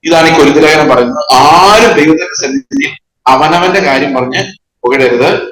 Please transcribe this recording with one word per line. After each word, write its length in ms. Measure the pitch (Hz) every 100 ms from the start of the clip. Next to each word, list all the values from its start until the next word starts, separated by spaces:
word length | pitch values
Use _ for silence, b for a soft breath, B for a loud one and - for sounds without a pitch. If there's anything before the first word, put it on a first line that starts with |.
ഇതാണ് 260 | 165 165 160
ഈ 80 | 151
കൊരിന്ത്യർ 280 | 139 143 156
ലേഖനം 240 | 156 143
പറയുന്നത്. 440 | 123 123 143 -
ആരും 580 | 131 139 165 190 214 233
ദൈവത്തിന്റെ 520 | 147 151 160 170 - 139
സന്നിധിയിൽ 460 | 135 - 139 139 - _ _ -
അവനവന്റെ 520 | 135 156 175 180 190
കാര്യം 340 | 160 135 139
പറഞ്ഞ് 400 | 131 127 131 - - _ _
പുകഴരുത് 520 | 120 135 127 120 147 202 -